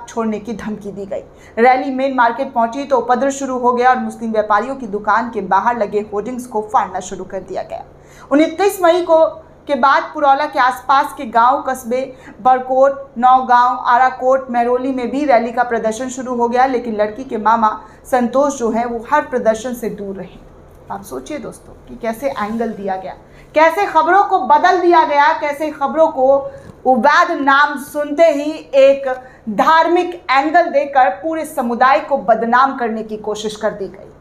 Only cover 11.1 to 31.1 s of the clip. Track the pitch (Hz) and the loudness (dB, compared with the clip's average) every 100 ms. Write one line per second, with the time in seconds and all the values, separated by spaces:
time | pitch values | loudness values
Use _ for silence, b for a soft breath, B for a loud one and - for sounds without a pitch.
11.1 | - 254 226 240 277 277 254 226 254 269 | -6 -2 2 4 2 -2 -6 -4 -4 -4
12.1 | B B - 226 254 254 262 277 277 - | B B -2 2 2 2 2 4 2 -8
13.1 | 226 254 254 233 247 247 254 - 247 254 | 0 4 4 6 4 4 0 2 4 2
14.1 | 254 254 262 254 240 240 247 262 254 240 | 2 0 0 0 -2 0 0 -2 -4 -4
15.1 | 269 294 233 240 240 240 226 220 220 254 | -2 2 2 2 -2 -2 -2 -2 -4 -8
16.1 | 254 247 247 233 247 262 247 240 214 208 | -8 -6 -2 0 2 0 0 -4 -4 -4
17.1 | 214 262 226 214 226 214 - B B - | -6 -10 -4 0 2 0 -2 B B -4
18.1 | 247 240 262 285 277 226 220 240 233 220 | -2 0 0 0 -2 -4 -2 -4 -6 -2
19.1 | 294 - 247 202 220 254 247 214 196 202 | -2 -2 -2 0 -2 -4 -8 -10 -10 -10
20.1 | 190 180 - - - - - - 202 202 | -12 -14 -18 -20 -20 -20 -20 -16 -14 -12
21.1 | 254 - 294 220 - - - - 240 226 | -14 -10 -12 -12 -16 -20 -20 -20 -10 -8
22.1 | 226 277 - 208 226 226 196 196 190 185 | -6 -6 -4 -6 -4 -6 -6 -6 -6 -8
23.1 | - B B B 294 330 330 403 320 311 | -16 B B B 2 4 4 0 2 4
24.1 | 381 392 381 - 294 359 359 349 339 320 | 4 4 0 2 4 4 4 4 4 4
25.1 | 285 294 320 294 285 311 294 277 285 320 | 4 2 2 -2 -4 -6 -4 -2 2 0
26.1 | 269 262 277 269 B B - 247 247 277 | 2 2 2 0 B B -4 0 2 4
27.1 | 311 339 311 277 277 294 285 262 294 294 | 4 2 0 2 4 2 -2 -8 -8 -4
28.1 | 294 330 285 294 311 - 269 269 277 269 | 4 4 4 -2 -8 -2 4 6 4 -2
29.1 | 254 B B - 202 269 320 330 349 349 | -6 B B -6 0 4 4 4 2 0
30.1 | - - 262 311 349 339 277 294 269 269 | -6 -2 0 2 2 2 0 0 2 2